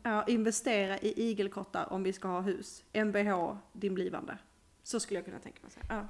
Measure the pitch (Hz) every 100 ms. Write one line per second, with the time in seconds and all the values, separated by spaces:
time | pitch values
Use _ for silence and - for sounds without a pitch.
0 | 233 214 - 233 220 226 262 208 190 196
1 | 214 - 226 214 196 196 - 180 - 190
2 | 190 185 190 180 196 185 - - - 214
3 | 214 202 208 180 165 202 - - 196 185
4 | 185 180 - - - _ - - - 233
5 | - 185 180 - - - - - - 226